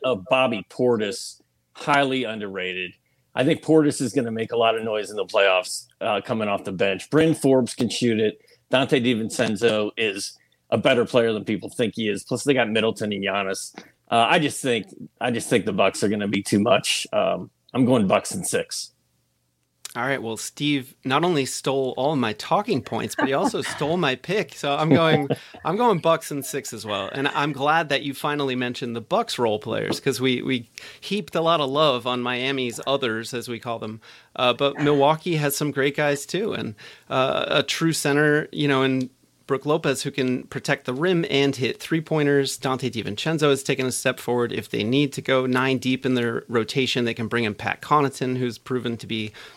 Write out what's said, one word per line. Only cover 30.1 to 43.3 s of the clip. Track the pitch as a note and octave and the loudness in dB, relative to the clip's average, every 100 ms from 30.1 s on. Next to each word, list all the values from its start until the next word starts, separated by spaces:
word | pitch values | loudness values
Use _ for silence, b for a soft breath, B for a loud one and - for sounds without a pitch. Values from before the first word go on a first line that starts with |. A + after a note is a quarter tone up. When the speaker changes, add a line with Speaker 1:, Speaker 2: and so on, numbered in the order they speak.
| A#2 | 0
Speaker 2:
we, | C3 B2 | 0 0
we | - B2+ A2+ - B B | -2 -4 -6 -18 B B
heaped | - G3+ - | -6 -6 -4
a | E3 | 0
lot | E3 E3 | 2 2
of | C3+ | 2
love | C#3 D#3 B2 B2 | 2 4 2 0
on | B2 | -2
Miami's | B2 B2 C3 C3+ B2 A2 - | -2 -2 -2 -2 -4 -4 -2
others, | C#3 B2+ A2+ A2+ | 0 0 -4 -4
as | B2 A#2 | -6 -6
we | A#2 | -8
call | B2 A2+ | -8 -8
them. | G#2+ A2 B B B - | -8 -12 B B B -2
Uh, | B2+ | 0
but | A#2+ C#3+ C#3 | 2 0 2
Milwaukee | D3 C#3+ C#3 D#3+ F3+ D#3+ | 2 4 4 4 0 0
has | C#3+ - | 0 0
some | D3+ | -2
great | D3 D#3 D3 | 0 0 2
guys | D3 C#3+ - | 0 0 -2
too, | F3+ A3 | -4 -2
and, | - A#2+ G#2+ B B B | -4 -6 -10 B B B
uh, | C3 C3+ - - | 0 0 0 0
a | D3+ | 0
true | C#3 - D#3+ | 0 0 0
center, | D3+ D3 C#3+ D3+ D3+ - | 0 2 4 4 2 0
you | - D3 | -2 0
know, | C3+ | 2
in | C3+ C3 B2+ _ _ _ - | 2 0 -4 _ _ _ -4
Brook | C3+ | -2
Lopez, | C#3+ D#3+ D#3+ C3 | 0 0 0 -2
who | C#3+ | -2
can | C#3 B2+ B2+ | -2 -2 -2
protect | - C3+ - - | -6 -6 -2 -2
the | - | -2
rim | B2+ F3 F3 - | -2 2 2 2
and | C#3 C#3 B2+ | 2 2 2
hit | A#2+ - | -2 -4
three-pointers. | - E3 D#3+ D#3 C#3+ C#3+ C3+ - | -2 -2 0 0 2 2 0 -2
Donte | C#3 B2+ B2+ | -4 -2 -4
DiVincenzo | A2 G2+ G#2 D#3 | -4 -6 -4 -2